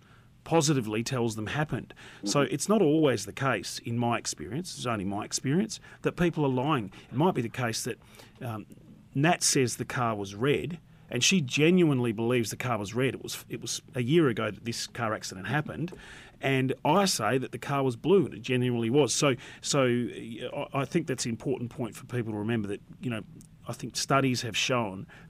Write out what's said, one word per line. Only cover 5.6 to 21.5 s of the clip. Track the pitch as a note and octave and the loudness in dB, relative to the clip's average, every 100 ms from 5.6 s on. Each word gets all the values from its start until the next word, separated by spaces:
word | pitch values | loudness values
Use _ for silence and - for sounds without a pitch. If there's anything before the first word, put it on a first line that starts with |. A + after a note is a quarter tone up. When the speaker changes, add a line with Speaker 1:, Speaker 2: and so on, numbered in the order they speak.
| A3 - - - | 0 -6 -14 -6
Speaker 1:
that | D3+ - | -4 0
people | F3 D#3 | 0 2
are | C#3+ | 0
lying. | B2+ C#3 D3 F#2+ - - | 2 2 0 -2 -10 -6
It | A#2 | 0
might | F3+ | 2
be | D#3 | 2
the | A#2 | -4
case | - A#2+ A2+ | -2 -4 -2
that, | B2+ G#2+ - - - - | -6 -10 -14 -20 -20 -12
um, | A#2 G#2+ - - - - - | -10 -8 -12 -20 -20 -20 -6
Nat | C3+ D#3 F3 | 2 2 4
says | - D3+ B2 - | 2 4 2 0
the | |
car | A#2 C3+ A#2+ G#2+ | -6 -2 -2 -2
was | G2 | -6
red, | G2+ C3 A#2+ C#3+ F3 - - - | -2 0 0 -2 -8 -14 -20 -8
and | B2 | 0
she | - F#3 | 2 2
genuinely | C3 C3+ D#3 F#3 E3 C3 A#2+ | 2 4 6 6 6 4 2
believes | G#2+ A2+ B2 G#2+ | 0 2 2 0
the | - | -4
car | B2 A2+ | -4 -2
was | G2+ | -2
red. | G#2+ C3 | 0 0
It | - | -2
was, | - - - | -8 -12 -10
it | A2+ | -10
was | - - - | -8 -8 -6
a | C3 | -4
year | A#2+ E3+ D3 | 2 4 4
ago | A2+ A2 | 2 -2
that | F#2 | -4
this | A#2 A2+ - | -8 -8 -8
car | - A2+ | -4 -4
accident | G#2 - F#2 G2 | -4 -6 -10 -2
happened, | C#3+ D3 E2 E3 - - - - - | -2 -2 -6 -8 -8 -18 -20 -20 -4
and | C3+ C3+ C3 - | 0 2 0 0
I | C#3 F3 | 2 4
say | F#3+ - G#2+ C3 | 4 2 0 0
that | B2 | -2
the | A2+ | -8
car | - C#3 | -4 0
was | C3+ | 0
blue, | A#2 C#3+ G3 | 0 4 4
and | A#2+ | 4
it | - | -4
genuinely | A#2+ B2+ B2 A#2+ A2+ | -2 2 2 2 4
was. | C#3+ C3 | 4 4
So, | - D3 A#2+ - - | 4 2 2 -4 -10
so, | - D3 | 0 2
uh, | B2+ A#2+ A#2 A#2 A#2+ A#2 B2 C#3+ - | 4 2 0 -6 -10 -10 -8 -8 -6
I, | C#3 | -4
I | C3+ | 0
think | E3+ C#3 | -2 -2
that's | C3 | -4
an | B2+ | -4
important | A2+ D3 | -4 -4